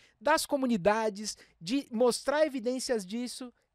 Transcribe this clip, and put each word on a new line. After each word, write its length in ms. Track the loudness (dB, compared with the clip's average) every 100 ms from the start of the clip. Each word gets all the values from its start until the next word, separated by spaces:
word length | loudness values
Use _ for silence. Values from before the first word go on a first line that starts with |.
| _ _
das 240 | 2 2 2
comunidades, 920 | 0 2 2 4 2 0 -4 -10 -12 -18 _
de 280 | -4 -4 -4
mostrar 540 | 2 2 2 0 2 2
evidências 580 | 0 -4 -4 -2 -4
disso, 480 | -4 -6 -8 -10 -14 -18 _